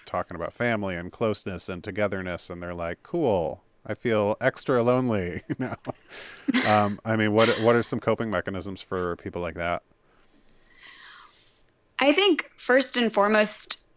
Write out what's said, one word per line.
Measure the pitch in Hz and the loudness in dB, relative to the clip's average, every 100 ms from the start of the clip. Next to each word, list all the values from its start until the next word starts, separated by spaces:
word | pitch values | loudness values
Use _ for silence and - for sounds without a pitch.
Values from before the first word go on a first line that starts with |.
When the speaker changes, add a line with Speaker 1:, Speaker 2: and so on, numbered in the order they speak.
| - | -6
Speaker 1:
talking | 90 - 85 | -6 -6 -6
about | - | -8
family | - 120 110 98 | -2 -2 0 -2
and | 87 87 | -6 -8
closeness | - 113 101 104 87 - | -2 -2 -2 -6 -8 -8
and | 90 | -8
togetherness, | 107 98 104 95 92 85 - | -8 -2 -2 -2 -6 -8 -8
and | 87 | -10
they're | 87 | -10
like, | 87 85 87 | -6 -6 -8
"Cool, | - 170 139 95 76 - _ _ | -6 -2 2 2 0 -6 _ _
I | - | -10
feel | 107 123 107 104 107 | -6 0 2 2 0
extra | 127 - - 123 | -2 -2 0 2
lonely," | 117 127 127 107 90 82 | 2 2 2 0 -2 -6
<laughs> | - | -8
you | 151 | -8
know? | 123 - - - _ - - - - 247 110 | -6 -8 -12 -14 _ -20 -18 -12 -4 0 4
Um, | 107 104 104 | 4 4 -2
I | 113 113 | -2 0
mean, | 107 | 4
what, | 107 113 110 | 4 4 4
what | 113 | 4
are | 120 | 4
some | 110 120 | 2 -2
coping | - 107 113 | 0 0 0
mechanisms | 92 - 95 95 95 | -2 -2 -6 -8 -10
for | - 92 90 85 | -6 -4 -2 -4
people | 98 87 | -8 -6
like | 85 82 | -6 -4
that? | 85 87 _ _ _ _ _ _ _ _ _ _ - - - - - - _ _ _ _ _ - | -4 -4 _ _ _ _ _ _ _ _ _ _ -20 -20 -20 -20 -20 -20 _ _ _ _ _ 2
Speaker 2:
I | 277 | 4
think | 294 403 302 - - | 4 4 2 -2 -10
first | - 262 262 247 | 2 2 2 0
and | 226 | 0
foremost, | 214 208 214 214 - - - _ | 4 4 4 4 0 -4 -10 _